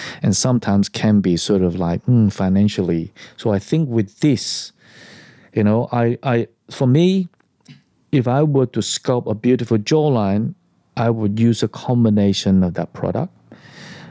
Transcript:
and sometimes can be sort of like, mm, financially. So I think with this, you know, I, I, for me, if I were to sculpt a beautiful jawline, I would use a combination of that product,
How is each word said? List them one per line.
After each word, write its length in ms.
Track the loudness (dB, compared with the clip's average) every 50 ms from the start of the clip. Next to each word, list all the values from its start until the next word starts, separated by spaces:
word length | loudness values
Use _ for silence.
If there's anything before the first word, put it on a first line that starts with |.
| -14 -16 -10 -4
and 120 | -2 -2 0
sometimes 520 | 0 0 0 0 0 0 0 0 0 0 -2
can 300 | -2 -2 0 2 2 2
be 160 | 2 2 0
sort 240 | 0 0 0 0 2
of 140 | 2 0 0
like, 280 | -2 -2 -2 -4 -2 -2
mm, 240 | 0 2 2 2 2
financially. 800 | 0 -2 -2 0 2 2 2 0 0 -2 -2 -2 -2 -4 -4 -8 -12 -20 -20 -20 -14
So 160 | -6 -4 -2
I 60 | -2 -2
think 300 | -2 -2 -2 -2 -2 0
with 300 | -2 -2 -2 -4 -4 -2
this, 520 | 0 0 0 0 -4 -8 -10 -10 -12 -14 -20 _ _ -20 -20 -20 -20 -20 -20 -20 -20 -20 -20 _ _ _ -2
you 80 | 0 2
know, 240 | 2 2 0 0 -2
I, 240 | -2 0 0 0 -2 -2
I, 260 | -2 -2 -2 -2 -2 -4 _ _ _ -16
for 160 | -6 -2 0
me, 420 | 2 4 4 4 2 2 0 -2 -6 _ _ _ _ _ _ _ -20 -20 -20 _ _ _ _ _ _
if 140 | 0 0 0 2
I 140 | 2 2 2
were 200 | 2 2 0 0
to 140 | 0 -2 -4
sculpt 500 | -4 -4 -6 -6 -2 -2 -2 -2 -2 -4
a 40 | -6
beautiful 420 | -2 0 2 2 2 2 0 -2
jawline, 760 | -2 0 0 0 2 2 2 2 0 0 0 0 -2 -2 -4 -6 -10 _ _ _ _ _ _ _
I 140 | -2 0 0
would 280 | 0 0 -2 -2 0 2
use 240 | 2 2 2 0
a 60 | -2 -4
combination 960 | -6 -6 -4 -2 2 2 4 4 4 4 2 2 0 0 0 2 2 2
of 120 | 2 0 -2
that 180 | -4 -6 -8 -8
product, 380 | -6 -6 -4 -4 -4 -6 -6 _ _ _ _ -20 -20 -20 -20 -20 -20 -20 -20 -20 -20 -20 -20